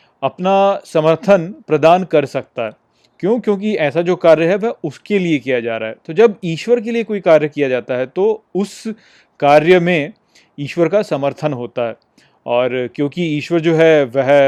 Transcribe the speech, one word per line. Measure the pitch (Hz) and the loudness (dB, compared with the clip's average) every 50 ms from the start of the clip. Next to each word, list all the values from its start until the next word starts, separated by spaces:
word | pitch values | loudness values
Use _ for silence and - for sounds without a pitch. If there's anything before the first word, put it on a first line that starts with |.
| _ _ _ - - | _ _ _ -6 -6
अपना | 131 - - 180 190 196 196 196 196 196 - - | -6 -6 -4 -2 0 0 2 2 0 0 -2 -6
समर्थन | - - 165 156 160 165 156 - 190 202 190 165 190 240 320 - - | -6 -2 0 2 2 0 0 2 2 2 2 2 -2 -10 -14 -8 -4
प्रदान | 151 143 143 160 175 185 185 | -2 2 4 4 4 2 0
कर | - - 151 139 | 0 0 0 0
सकता | 127 - 135 - _ - 123 117 | 0 -4 -8 -10 _ -10 -8 -8
है। | 107 - _ _ _ _ _ _ _ _ - | -8 -10 _ _ _ _ _ _ _ _ -6
क्यों? | 160 185 233 247 | -4 -2 -2 -2
क्योंकि | - 214 202 190 208 214 214 | -2 -2 -2 -2 -2 -4 -2
ऐसा | 165 156 143 131 165 | -2 -2 -2 -2 -2
जो | 175 175 180 | -2 -2 -2
कार्य | 175 - 165 160 156 165 | 0 4 4 4 4 4
है, | 165 190 | 0 0
वह | 202 202 233 - - - | -2 -2 -6 -6 -6 -8
उसके | 151 131 - _ - 208 196 | -10 -10 -10 _ -2 -2 0
लिए | 180 170 156 135 | 0 0 -2 -2
किया | 113 135 127 120 | -2 -2 -4 -2
जा | 113 117 113 113 | -2 -4 -6 -6
रहा | 110 110 | -6 -8
है। | 117 _ _ | -10 _ _
तो | - 160 | -8 0
जब | 165 233 226 196 - - | 2 2 2 2 -2 -8
ईश्वर | 170 160 151 - 226 240 240 | -8 -6 -6 -2 -2 -2 -2
के | 208 233 | -2 -4
लिए | 233 233 214 | -4 -4 -4
कोई | 220 214 202 | -4 -6 -2
कार्य | - 185 160 151 151 147 | 2 4 4 4 4 0
किया | - 147 143 135 | -4 -2 -2 -2
जाता | 127 123 113 - 131 | -2 -4 -4 -4 -6
है, | 123 131 | -6 -6
तो | 127 - 180 196 220 214 - _ _ - | -6 -4 -2 -2 -2 -2 -4 _ _ -6
उस | 220 202 196 - - - 226 214 - _ _ _ _ _ _ _ - | -6 -6 -6 -8 -12 -12 -12 -12 -12 _ _ _ _ _ _ _ -2
कार्य | 147 143 147 151 151 170 185 180 | 2 4 4 6 6 6 4 4
में | 170 175 180 156 139 165 - _ _ _ _ _ _ _ _ - | 4 2 0 -2 -2 -6 -10 _ _ _ _ _ _ _ _ -14
ईश्वर | 143 131 - 170 170 156 | -12 -8 -2 -2 -2 0
का | 180 214 | 0 -2
समर्थन | 202 - 156 139 139 139 127 - 151 151 143 | -2 -2 -4 -4 -4 -4 -6 -4 -6 -6 -6
होता | 120 123 120 - 127 120 113 | -6 -10 -10 -8 -6 -6 -6
है। | 110 - _ _ _ _ _ _ _ _ - | -8 -12 _ _ _ _ _ _ _ _ -8
और | 123 120 123 127 123 123 127 123 117 - | -4 -2 0 0 -2 -2 -4 -6 -6 -6
क्योंकि | - 143 139 - 180 175 160 147 147 | -6 -6 -6 -4 -4 -4 -4 -4 -6
ईश्वर | 127 - 170 165 | -4 -2 -2 -2
जो | 156 170 165 | 0 0 2
है, | 156 165 160 160 151 139 | 4 4 4 4 4 2
वह | 120 113 135 131 131 143 143 139 | 0 -2 -2 2 4 4 4 4